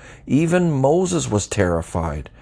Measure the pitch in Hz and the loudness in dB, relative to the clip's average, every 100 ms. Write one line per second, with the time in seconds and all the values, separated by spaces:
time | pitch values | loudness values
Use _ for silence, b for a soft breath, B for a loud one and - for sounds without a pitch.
0 | B B - 131 165 180 175 139 135 170 | B B -2 0 2 2 2 2 2 2
1 | 185 160 127 104 - - 90 82 - 90 | 2 -2 0 -2 0 0 2 0 -2 -4
2 | 82 73 - b | -4 -6 -12 b